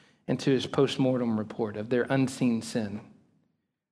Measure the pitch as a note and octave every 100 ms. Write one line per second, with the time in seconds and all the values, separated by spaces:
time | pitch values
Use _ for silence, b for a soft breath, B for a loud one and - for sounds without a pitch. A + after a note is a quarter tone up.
0 | b b - B2 - B2+ - - C3+ -
1 | C3 B2+ A#2+ A2 G#2+ - A2 G#2 A2 B2+
2 | A#2+ C3+ C3 - B2+ A2+ A2 B2 G#2 G#2
3 | - - _ _ _ _ _ _ _